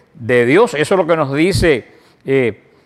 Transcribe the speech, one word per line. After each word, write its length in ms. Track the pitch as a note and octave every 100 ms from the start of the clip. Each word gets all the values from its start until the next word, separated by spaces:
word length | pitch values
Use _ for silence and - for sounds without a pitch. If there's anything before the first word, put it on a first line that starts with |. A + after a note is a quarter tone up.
| _
de 320 | - A#2 B2 A#2+
Dios. 280 | E3 A#3
Eso 220 | D3 D3+ F#3+
es 20 |
lo 80 | D#3+
que 100 | D#3+
nos 180 | C#3
dice, 540 | C#3 F3 F3 F3 B2+ - _ _ _ -
eh, 380 | C3+ A#2+ G2+ _ _